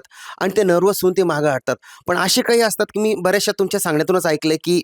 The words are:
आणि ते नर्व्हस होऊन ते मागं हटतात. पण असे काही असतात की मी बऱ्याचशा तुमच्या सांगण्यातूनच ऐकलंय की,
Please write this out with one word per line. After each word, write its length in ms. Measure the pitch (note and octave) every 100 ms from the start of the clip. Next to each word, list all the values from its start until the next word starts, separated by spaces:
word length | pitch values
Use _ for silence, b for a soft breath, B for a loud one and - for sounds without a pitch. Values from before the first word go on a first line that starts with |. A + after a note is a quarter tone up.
| - B B B
आणि 100 | F#3 G3
ते 60 |
नर्व्हस 360 | F#3+ F3 F#3+ G3
होऊन 100 | F#3 F3+
ते 60 |
मागं 260 | F3 D3+ D3
हटतात. 260 | C3 - B2+ B B -
पण 100 | F3
असे 240 | F#3+ B3+
काही 200 | A#3 A#3
असतात 240 | A3+ - G#3
की 100 | G3+
मी 160 | A3 F#3
बऱ्याचशा 360 | F3+ G3 G#3 G3+
तुमच्या 200 | F#3+ G3+
सांगण्यातूनच 460 | F3 D3+ D#3+ F#3 E3+
ऐकलंय 320 | D3+ D#3 D#3
की, 180 | E3 F3